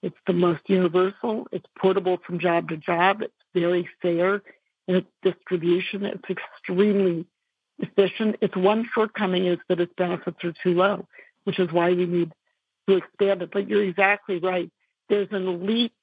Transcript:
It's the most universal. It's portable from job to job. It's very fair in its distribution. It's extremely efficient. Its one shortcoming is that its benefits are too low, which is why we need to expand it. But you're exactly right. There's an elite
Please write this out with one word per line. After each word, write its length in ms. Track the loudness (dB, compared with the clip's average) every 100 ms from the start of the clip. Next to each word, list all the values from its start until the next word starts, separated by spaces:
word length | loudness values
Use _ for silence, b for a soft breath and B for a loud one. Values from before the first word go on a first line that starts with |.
It's 160 | -8 -10 -2
the 80 |
most 280 | 2 2 0 0
universal. 800 | 2 2 2 0 -2 -6 -4 -6
It's 160 | -12 _ -2
portable 380 | 0 2 0 -4 -4
from 140 | -4
job 300 | 0 0 -2
to 80 | -8
job. 440 | -4 0 2 0
It's 120 | -6 _ _
very 340 | -2 0 0 -2 -4
fair 400 | -2 0 0 0 b b b _ 0
in 80 | 0
its 120 | 0 _
distribution. 840 | -4 -4 -6 -2 0 0 0 -6
It's 260 | -6 -8 -8
extremely 960 | -8 -10 -16 -6 2 2 4 2 0 -6 _ _ _ _ _
efficient. 580 | -6 2 2 2 -2 0
Its 140 | -2 2
one 320 | 2 2 0
shortcoming 520 | 0 -2 0 -2 0 0
is 140 | -2 -2
that 120 | -2
its 140 | -2 -2
benefits 460 | -4 -2 -6 -6
are 100 | -8 -4
too 100 | 0
low, 340 | 2 2 0 -8 B B B
which 160 | -6 -2
is 120 | 0
why 180 | 2 2
we 160 | 2 0
need 260 | 0 -2 -6 _ _ _ _ 2
to 80 | 2
expand 460 | 2 _ 0 0
it. 100 | -2
But 160 | -4 0
you're 160 | 0
exactly 560 | 0 2 2 2 -2 -4
right. 300 | -2 -2 -6 _ _ _ _
There's 180 | -2 0
an 160 | -4 -4
elite 460 | -4 -2 0 -2 _